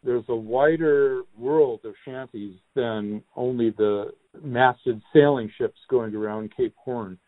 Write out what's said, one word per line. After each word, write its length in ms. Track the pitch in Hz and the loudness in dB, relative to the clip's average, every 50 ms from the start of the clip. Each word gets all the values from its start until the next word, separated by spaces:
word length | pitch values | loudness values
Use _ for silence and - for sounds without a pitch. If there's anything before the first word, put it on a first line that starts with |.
there's 220 | - 123 123 120 107 - | -4 -2 -2 -2 -2 -4
a 60 | 120 | -6
wider 920 | 113 110 107 120 131 143 156 165 160 160 156 143 139 139 135 131 127 123 _ _ | -6 -4 -2 0 2 4 4 2 2 2 2 4 4 4 2 0 -2 -8 _ _
world 440 | 107 120 131 151 160 147 127 113 107 - | -8 -4 0 4 4 4 4 2 -6 -10
of 100 | 110 98 - - | -14 -16 -14 -16
shanties 500 | 139 127 131 131 123 - 107 104 101 92 92 _ _ - | -14 -12 -12 -14 -12 -12 -12 -12 -12 -14 -18 _ _ -4
than 480 | 135 120 117 110 107 104 104 107 107 - _ - | -2 -2 -2 -2 -4 -4 -6 -6 -8 -10 _ -8
only 340 | - 123 127 127 120 117 113 | -4 -4 -2 0 0 0 0
the 420 | 110 - 107 104 104 101 104 - - _ _ _ _ - | 2 2 0 0 0 -2 -4 -8 -12 _ _ _ _ -14
masted 600 | 156 143 123 123 131 131 123 _ - 131 113 107 - _ | -10 -4 0 4 4 4 2 _ -4 -4 -4 -4 -4 _
sailing 380 | - 156 143 147 143 127 113 107 - - | 4 6 6 6 4 0 -2 -6 -6 -4
ships 200 | 120 107 - _ _ - | -6 -6 -6 _ _ 0
going 240 | 131 123 113 110 104 | 0 0 0 0 -6
around 420 | 107 107 104 107 110 110 104 - | -6 -4 -4 -6 -6 -8 -10 -6
Cape 200 | - 123 107 _ | -4 -6 -6 _
Horn. 420 | _ - 127 123 120 107 95 92 - _ | _ -10 -8 -8 -8 -8 -10 -12 -16 _